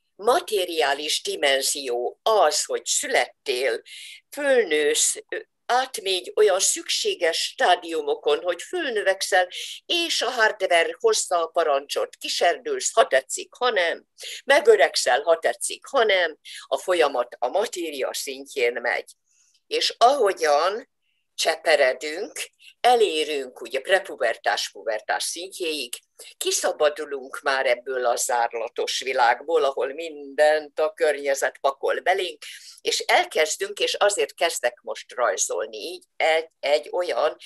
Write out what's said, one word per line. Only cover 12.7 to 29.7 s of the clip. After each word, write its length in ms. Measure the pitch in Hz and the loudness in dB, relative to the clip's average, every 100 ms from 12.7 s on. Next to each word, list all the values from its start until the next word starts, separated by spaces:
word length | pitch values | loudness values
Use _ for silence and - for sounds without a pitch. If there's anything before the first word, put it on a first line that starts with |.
| 127 - | -4 0
ha 140 | - 135 | 2 4
tetszik, 460 | 131 - - - | 2 0 -8 -12
ha 160 | - 247 | -4 0
nem, 360 | 208 170 110 - _ - - - | 0 0 -4 -12 _ -14 -10 2
megöregszel, 760 | 294 233 202 160 - 135 127 | 6 8 8 6 2 2 2
ha 180 | 156 165 | 4 2
tetszik, 460 | 127 - - - - | 2 -2 -6 -8 -2
ha 180 | 277 | 2
nem, 340 | 208 190 165 147 - - - | 4 4 0 -4 -16 -18 -6
a 100 | 135 | -4
folyamat 580 | - 175 147 131 120 - | 0 2 2 2 -4 -4
a 80 | 127 | -2
matéria 640 | 175 233 185 165 139 113 | 0 -2 -4 -8 -6 -6
szintjén 600 | 113 - 135 139 135 120 127 | -6 -8 -10 -10 -2 -2 0
megy. 300 | 120 95 - - _ _ _ _ _ | -2 -4 -6 -18 _ _ _ _ _
És 280 | 151 - - | -4 -4 4
ahogyan 920 | 233 285 202 180 156 143 175 214 269 _ _ _ _ - | 4 6 2 2 2 2 2 -2 -10 _ _ _ _ -4
cseperedünk, 1160 | 175 156 165 151 131 131 156 160 220 - - _ - _ | -2 0 2 4 4 0 -6 -8 -10 -10 -12 _ -20 _
elérünk 800 | 233 247 190 156 151 143 127 - | 4 6 4 2 -2 -4 -6 -12
ugye 200 | 120 - | -8 -6
prepubertás, 920 | - 190 185 139 117 113 - 107 - | 0 0 0 -2 -2 0 -2 -2 -4
pubertás 520 | 104 107 110 - - | -8 -6 -6 -4 -4
szintjéig, 720 | - - 190 - 165 151 123 - - _ - - | -4 -8 -12 -8 -6 -6 -8 -12 -16 _ -20 -8
kiszabadulunk 1000 | 370 381 302 - 151 151 147 139 131 - | -4 -2 -2 2 0 0 -6 -10 -10 -6
már 240 | 143 135 131 | -2 0 2
ebből 400 | 123 135 131 120 | 0 -2 -2 0
a 100 | 120 | 0
zárlatos 840 | - 123 117 117 113 - 120 - | 0 0 0 -2 -6 -4 -4 -4
világból, 640 | 127 131 120 120 143 165 | -4 2 2 2 0 2
ahol 300 | 139 | 2